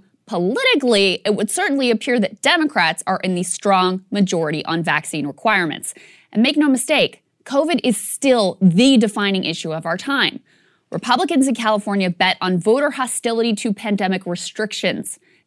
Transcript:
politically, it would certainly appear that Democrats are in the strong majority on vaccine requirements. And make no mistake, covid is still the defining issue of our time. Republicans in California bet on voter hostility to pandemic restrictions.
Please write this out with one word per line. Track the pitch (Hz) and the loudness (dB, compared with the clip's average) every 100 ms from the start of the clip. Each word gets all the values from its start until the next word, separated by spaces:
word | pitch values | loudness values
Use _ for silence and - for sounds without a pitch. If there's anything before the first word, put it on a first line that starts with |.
| - _ - | -8 _ -6
politically, | 180 180 392 508 330 247 208 196 175 208 | -2 0 0 2 2 2 4 2 0 -2
it | 208 | -2
would | 214 | -2
certainly | - 392 277 247 | -2 -2 0 0
appear | 220 - 240 | 0 0 0
that | - - | 0 -2
Democrats | 269 349 302 202 165 175 - | 0 2 0 0 0 -2 -4
are | 185 | -4
in | 185 175 | -2 -2
the | |
strong | 185 - 202 190 180 185 - | -4 -2 2 2 2 -2 -4
majority | 202 185 170 151 156 - | 0 0 0 -2 -4 -4
on | 165 | -4
vaccine | 160 147 - 156 143 | -2 -2 -4 -6 -6
requirements. | - 226 202 160 - - - - - _ | -4 0 0 0 -6 -10 -14 -20 -20 _
And | 214 | 0
make | 262 294 | 2 2
no | 294 | 2
mistake, | 247 - 285 170 - _ _ | 2 0 0 0 -4 _ _
covid | - 277 320 349 | -4 0 2 0
is | 254 - | 0 -2
still | - - 277 240 185 - | -4 -2 2 2 2 2
the | 190 170 262 254 | 4 6 6 6
defining | 214 214 202 190 | 4 0 -2 -2
issue | 175 165 165 | -4 -6 -6
of | 160 220 | -6 -6
our | 185 | -6
time. | 277 277 180 - - _ _ _ _ | -2 0 -2 -4 -16 _ _ _ _
Republicans | - 240 254 370 285 269 | -8 -2 0 2 2 2
in | 226 | 0
California | 226 214 208 202 185 | 0 0 -2 -2 -2
bet | 175 185 - | 0 0 0
on | 185 180 | -2 0
voter | 214 254 294 | 2 2 0
hostility | 269 247 - 240 233 233 214 | -2 -6 -4 -4 -2 -2 -2
to | 233 | -4
pandemic | 196 220 196 190 185 185 | -4 -4 -2 0 -2 -4
restrictions. | 175 - - 214 - 185 - - - _ _ | -8 -8 -8 -8 -4 -4 -4 -8 -14 _ _